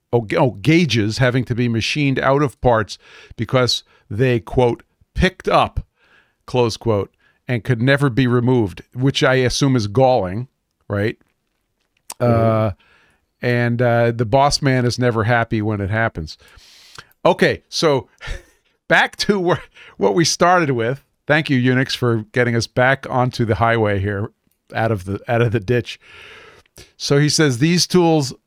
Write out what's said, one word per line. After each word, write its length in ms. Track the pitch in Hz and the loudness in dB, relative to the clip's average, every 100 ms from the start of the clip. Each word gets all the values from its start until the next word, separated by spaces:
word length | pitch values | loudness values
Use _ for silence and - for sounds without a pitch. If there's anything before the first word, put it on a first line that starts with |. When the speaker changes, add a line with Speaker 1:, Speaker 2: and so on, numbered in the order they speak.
| _ | _
Speaker 1:
oh, 80 | 120 | -4
ga-, 160 | 104 - | -2 0
oh, 140 | 135 | 0
gauges 640 | 101 101 165 160 113 104 110 | 0 2 2 2 0 0 0
having 260 | 131 127 117 | 0 0 -2
to 80 | 113 | -2
be 120 | 120 | -2
machined 520 | 113 - 151 143 131 | -2 -2 -2 -2 0
out 220 | 131 139 | 0 2
of 180 | 147 - | 0 0
parts 360 | 127 113 104 - - - - - | 0 2 0 -10 -20 -20 -16 -10
because 460 | 113 131 123 - - _ - | -2 0 2 -2 -6 _ -10
they, 300 | 104 131 120 | -2 0 0
quote, 460 | - - 123 - _ _ _ | -2 0 0 0 _ _ _
"picked 340 | - 185 - - | -2 -2 -2 0
up," 320 | 160 113 - - _ _ _ _ _ - | 0 0 -4 -10 _ _ _ _ _ -4
close 300 | 131 120 - | -2 0 -2
quote, 360 | 117 104 - _ _ _ - | -2 -2 -4 _ _ _ -6
and 160 | 120 | -4
could 180 | - 117 | -2 0
never 260 | 127 139 139 | 2 2 2
be 180 | 110 127 | 2 2
removed, 560 | 123 120 127 101 85 - | 2 2 2 0 -6 -14
which 300 | 123 135 - | -4 -2 0
I 120 | 139 131 | 0 2
assume 380 | 123 - 143 | 0 0 2
is 140 | 127 104 | 2 0
galling, 580 | 113 131 127 92 101 131 _ _ _ - | 0 2 2 -2 -6 -10 _ _ _ -8
right? 300 | 101 107 - _ _ _ _ _ _ _ _ - - | -4 -4 -6 _ _ _ _ _ _ _ _ -20 -2
Speaker 2:
Mm-hmm. 120 | 120 | 0
Speaker 1:
Uh, 380 | 117 113 110 110 87 _ _ _ _ _ _ | 2 2 0 -2 -4 _ _ _ _ _ _
and, 400 | 123 120 120 117 | -4 -2 -2 0
uh, 300 | 123 117 117 | 0 2 0
the 120 | 117 | 0
boss 380 | 113 135 143 - | 0 2 2 0
man 220 | 139 127 123 | 0 0 0
is 120 | 117 | 0
never 260 | 123 113 | 0 0
happy 360 | 107 120 117 113 | 0 0 0 -2
when 200 | 104 104 | -2 -4
it 100 | 95 | -4
happens. 480 | 110 113 - 78 - - - - - - - - _ | -2 -4 -6 -12 -14 -20 -20 -20 -20 -20 -20 -20 _
Okay, 380 | 165 180 170 104 _ | 0 2 0 -2 _
so 400 | - 160 135 - _ - - - | -2 0 0 -4 _ -14 -14 -18
<laughs> 400 | _ _ _ - | _ _ _ 0
back 280 | 175 254 - | 2 2 -2
to 220 | - 202 | -2 0
where, 220 | 175 156 - - - - | 0 -2 -4 -20 -20 -4
what 180 | 196 | 0
we 100 | 190 | 2
started 460 | 156 - 175 180 151 | 0 2 2 4 2
with. 340 | 120 113 135 _ _ - | -2 -2 -6 _ _ -2
Thank 240 | 151 147 | 0 0
you, 100 | 131 | 0
Unix, 340 | 123 127 135 - | 2 0 -2 -2
for 280 | 123 113 107 | 0 -2 -2
getting 220 | 123 120 117 | -2 0 -2
us 100 | 107 | -2
back 400 | - 127 135 - | 0 0 0 -2
onto 340 | 131 127 - | -2 -2 -2
the 120 | 110 107 | -2 0
highway 420 | 117 117 104 101 | 0 2 0 0
here, 320 | 101 101 113 _ _ _ _ | -2 -4 -6 _ _ _ _
out 180 | 113 113 | -4 -2
of 120 | 107 | -2
the, 160 | 92 101 - | -6 -8 -2
out 140 | 117 | 0
of 100 | 117 | 0
the 80 | 110 | 0
ditch. 380 | 95 123 - - - - - - - - _ - - - | 0 -2 -2 -10 -20 -20 -20 -20 -20 -20 _ -20 -20 -10
So 220 | - 143 | -2 2
he 100 | 147 | 2
says, 300 | 151 151 117 | 2 2 2
"These 280 | 160 175 - | 0 0 2
tools, 460 | 180 170 160 127 - | 2 4 2 -2 -8